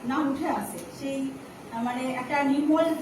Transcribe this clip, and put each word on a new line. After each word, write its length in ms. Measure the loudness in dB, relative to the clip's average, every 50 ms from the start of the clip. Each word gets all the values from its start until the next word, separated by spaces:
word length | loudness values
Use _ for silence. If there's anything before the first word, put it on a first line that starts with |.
| -4
না 120 | -2 0 0
উঠে 320 | 2 0 0 0 0 -2
আসে, 280 | -2 -2 -4 -6 -8 -10 -10 -12 -10 -8
সেই, 280 | -6 -4 -4 -2 -4 -4 -6 -8 -12 -16 -16 -16 -14 -10
আহ, 120 | -6 -4 -2
মানে 300 | -2 -2 -2 -2 -2 -2
একটা 300 | -4 -2 0 2 2 4
নির্মল 400 | 4 4 4 6 6 6 6 6 4 2 0